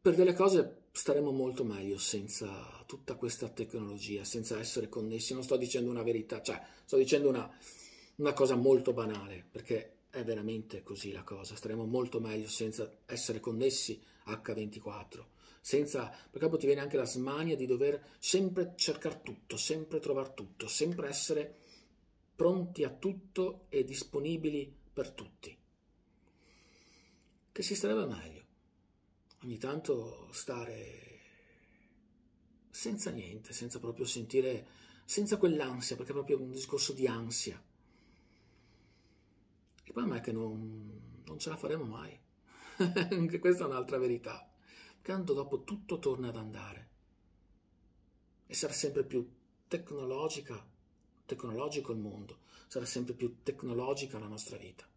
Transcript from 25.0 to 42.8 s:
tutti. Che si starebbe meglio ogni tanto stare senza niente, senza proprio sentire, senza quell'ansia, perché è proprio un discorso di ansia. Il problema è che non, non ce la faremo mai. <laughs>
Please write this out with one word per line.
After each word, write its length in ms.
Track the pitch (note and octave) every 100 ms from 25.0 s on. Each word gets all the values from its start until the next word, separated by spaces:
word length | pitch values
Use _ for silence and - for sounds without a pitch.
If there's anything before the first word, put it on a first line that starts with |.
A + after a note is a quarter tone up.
| -
tutti. 460 | - - - - - _ _ _ _ _ _ _ _ _ - - - - - _ _ _ _ _
Che 100 | -
si 120 | F#3+
starebbe 320 | G3+ G3+ A3 E3
meglio 360 | G2 E2 D2+ - _ _ _ _ _ _ _ _ _
ogni 160 | B2+ A2+
tanto 680 | C3 D3+ D#3+ B2+ G2 - -
stare 880 | - - B2 A#2 G#2 - - - - - - - - _ _ _ _ _ _ _ _ _ _ _
senza 400 | - A3+ G#3 -
niente, 420 | B2 F2+ G#2+ A2
senza 260 | - A#2+ B2
proprio 280 | A#2 A#2 A#2+
sentire, 600 | B2 A2 C3 C3 A#2 - - - -
senza 320 | - - G#3 G#3+
quell'ansia, 600 | F3+ D3+ C3 B2 B2 B2
perché 160 | B2+
è 20 |
proprio 260 | C#3+ C#3 C#3
un 100 | C3
discorso 420 | B2+ - C#3 -
di 140 | C3 B2+
ansia. 560 | A#2 A2+ A#2 - E2+ - _ _ _ - - _ _ _ - - - _ _ _ _ _ _ _ _ _ _
Il 80 | -
problema 240 | - G#3 A#2+
è 40 |
che 120 | A2+
non, 880 | A2+ A2+ A2 A2 A2 G#2+ G#2+ - -
non 140 | - D#3
ce 120 | D#3+
la 60 | D#3+
faremo 280 | - D#3+
mai. 340 | B2 A2+ D#3 - _ _ _ - -
<laughs> 340 | -